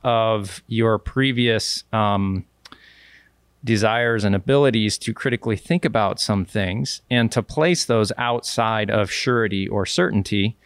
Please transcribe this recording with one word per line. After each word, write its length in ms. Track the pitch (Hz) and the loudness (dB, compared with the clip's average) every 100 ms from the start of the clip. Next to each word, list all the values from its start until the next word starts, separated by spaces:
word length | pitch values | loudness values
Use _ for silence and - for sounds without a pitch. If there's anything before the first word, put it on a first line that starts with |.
of 600 | 127 113 110 110 98 - - | 0 2 2 0 -2 -12 -6
your 300 | 113 113 104 | 0 2 0
previous, 840 | - 131 135 120 120 107 - - - | -2 0 0 2 2 2 -2 -6 -4
um, 540 | 110 104 101 98 95 - _ - - - - - - _ _ _ _ | 0 2 2 0 -2 -8 _ -20 -20 -20 -20 -20 -20 _ _ _ _
desires 600 | 117 107 107 117 117 113 | -2 2 2 2 2 2
and 100 | 101 98 | 2 0
abilities 640 | 113 139 139 110 107 - | 2 4 4 2 0 -2
to 160 | - | -6
critically 420 | - 135 120 117 104 | -4 -4 -2 -2 -4
think 300 | - 175 151 | -2 -2 0
about 340 | 110 101 - | 0 0 0
some 260 | - 101 90 | -2 -2 -2
things 560 | 110 92 107 135 - - | -4 -2 -4 -6 -8 -2
and 200 | 123 113 | 0 2
to 120 | 123 | 0
place 420 | - 151 165 170 - | -2 0 0 0 0
those 260 | 113 101 - | 0 0 -2
outside 720 | 120 120 - - 113 110 104 | -2 -4 -4 -2 0 0 0
of 220 | 107 98 | 0 0
surety 560 | - 127 120 110 98 98 | -2 0 0 0 -2 -2
or 180 | 104 95 | -4 -2
certainty, 680 | - 180 101 - 104 104 - | -2 0 0 0 0 0 -4